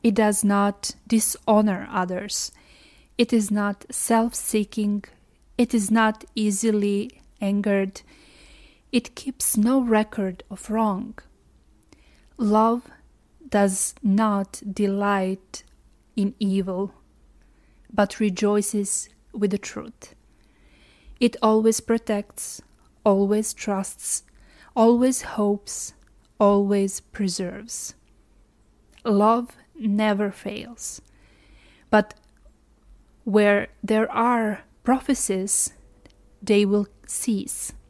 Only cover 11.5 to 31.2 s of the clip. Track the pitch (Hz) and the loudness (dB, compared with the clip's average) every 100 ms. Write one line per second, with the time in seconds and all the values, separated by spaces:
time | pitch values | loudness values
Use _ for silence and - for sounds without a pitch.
11.5 | _ _ _ _ - _ _ _ - 214 | _ _ _ _ -20 _ _ _ -4 2
12.5 | 214 226 240 - - _ _ _ _ 302 | 4 2 0 -6 -20 _ _ _ _ -2
13.5 | 208 202 190 - - 208 196 220 202 196 | 2 2 0 -6 -2 0 2 2 0 -4
14.5 | - 208 190 202 196 202 202 185 190 _ | -10 -10 -2 -2 0 0 0 0 -4 _
15.5 | - _ _ _ _ _ - 196 - 202 | -20 _ _ _ _ _ -4 -4 -2 -2
16.5 | 196 190 185 196 - _ _ _ _ _ | 0 -2 -4 -6 -10 _ _ _ _ _
17.5 | _ _ _ _ 208 202 - 214 180 208 | _ _ _ _ 0 0 2 0 2 2
18.5 | 208 202 208 202 - - _ _ 226 202 | 2 0 -2 -2 -4 -8 _ _ -4 -2
19.5 | 196 - 220 - - - _ _ _ _ | -2 -6 -12 -14 -18 -20 _ _ _ _
20.5 | _ _ _ _ _ - - 240 - 220 | _ _ _ _ _ -20 0 0 2 2
21.5 | 220 220 220 - 226 - 208 - - - | 4 4 2 -2 -2 0 -4 -4 -12 -12
22.5 | - _ _ _ _ 214 196 196 208 214 | -14 _ _ _ _ 2 2 2 0 -2
23.5 | - - 196 196 - - - _ _ - | -6 -4 -4 -4 -10 -8 -8 _ _ -20
24.5 | - - - 226 240 254 254 - - 208 | -20 -8 4 6 6 2 0 -6 -2 0
25.5 | 202 - - - _ _ _ _ _ 202 | -2 -6 -12 -12 _ _ _ _ _ 4
26.5 | 202 202 202 196 - _ - 196 175 185 | 4 2 0 0 -6 _ -4 -4 -4 -8
27.5 | 202 226 - - - _ _ _ _ _ | -10 -14 -12 -12 -16 _ _ _ _ _
28.5 | _ _ _ _ _ 233 202 214 233 240 | _ _ _ _ _ 0 4 4 2 -2
29.5 | - _ 330 220 208 214 202 208 190 202 | -16 _ -6 -2 0 0 0 -2 -6 -10
30.5 | 208 240 233 - - _ _ | -10 -14 -14 -14 -14 _ _